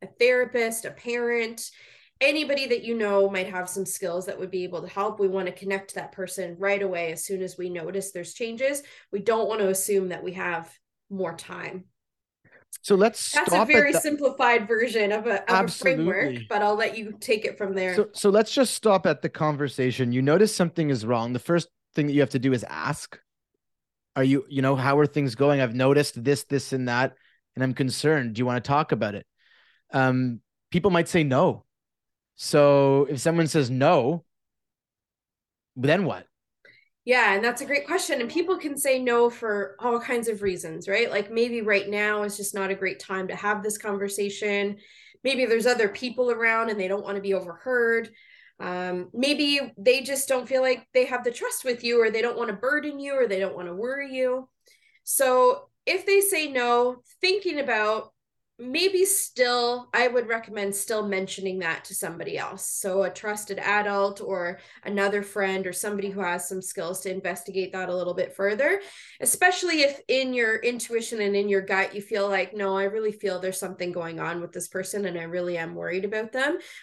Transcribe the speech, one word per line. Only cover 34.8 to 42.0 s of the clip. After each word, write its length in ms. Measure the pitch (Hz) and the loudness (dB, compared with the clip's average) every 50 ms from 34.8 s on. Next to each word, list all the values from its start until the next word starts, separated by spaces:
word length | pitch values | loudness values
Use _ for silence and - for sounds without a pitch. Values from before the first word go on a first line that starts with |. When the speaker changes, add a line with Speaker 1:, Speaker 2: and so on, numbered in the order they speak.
| _ _ _ _ _ _ _ _ _ _ _ _ _ _ _ _ _ _ - | _ _ _ _ _ _ _ _ _ _ _ _ _ _ _ _ _ _ -8
Speaker 2:
then 300 | 127 123 139 160 190 196 | -2 2 4 4 4 2
what? 220 | 135 98 90 90 _ _ _ _ _ _ _ _ - - _ _ _ _ _ - | 0 -2 -6 -10 _ _ _ _ _ _ _ _ -20 -20 _ _ _ _ _ 0
Speaker 1:
Yeah, 260 | 240 247 247 226 208 | 2 4 4 6 4
and 100 | 196 202 | 4 2
that's 200 | 226 240 247 - | 2 0 -2 -2
a 20 | 277 | -4
great 220 | - 285 277 - | -4 -4 -4 -2
question. 340 | - 330 381 - 330 294 254 | -2 -2 -2 0 0 -2 -2
And 80 | 233 226 | -2 -2
people 300 | - 330 349 359 370 - | -2 -2 0 0 -2 -4
can 180 | - 302 285 | -4 -8 -6
say 220 | 269 - 277 262 254 | -2 0 0 0 2
no 320 | 254 247 240 240 240 240 | 2 2 4 4 4 2
for 460 | 233 - 233 220 208 202 196 - - - | 2 -2 -4 -4 -2 -2 -4 -6 -8 -4
all 200 | 233 247 233 233 | -2 -2 -2 -2
kinds 300 | 233 - 247 233 226 226 | -2 -2 -4 -2 -2 -2
of 140 | 214 196 | -4 -2
reasons, 440 | 202 196 180 170 175 165 160 170 175 | -2 -4 -4 -4 -8 -10 -10 -10 -4
right? 220 | 196 196 220 233 - | -2 0 0 0 0
Like, 220 | - 208 202 208 | 0 -2 -2 -2
maybe 320 | 226 226 240 247 233 233 | 0 0 0 0 0 -2
right 260 | 214 214 202 196 196 202 | 0 2 2 2 2 0
now 360 | 208 208 | -2 0